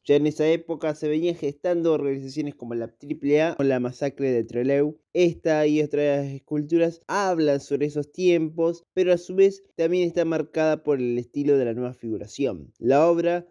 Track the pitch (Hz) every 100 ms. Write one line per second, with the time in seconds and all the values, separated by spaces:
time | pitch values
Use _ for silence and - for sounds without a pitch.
0 | - 143 151 151 156 165 165 160 160 151
1 | 151 156 175 170 143 - 180 170 165 151
2 | 143 135 135 143 147 - 120 117 113 _
3 | 143 151 139 147 165 - 139 127 123 -
4 | 143 - 135 120 117 120 131 139 151 -
5 | _ 175 175 165 165 151 151 151 147 147
6 | 147 143 139 135 - 151 147 165 165 165
7 | - 190 190 170 151 139 - 135 147 147
8 | 143 - 180 170 160 165 165 165 _ 185
9 | 180 175 175 185 196 196 _ - 165 180
10 | 170 170 165 160 147 160 156 156 147 135
11 | 123 120 120 143 143 139 120 113 123 127
12 | 117 107 107 - 131 87 71 _ 117 139
13 | 170 170 170 175 175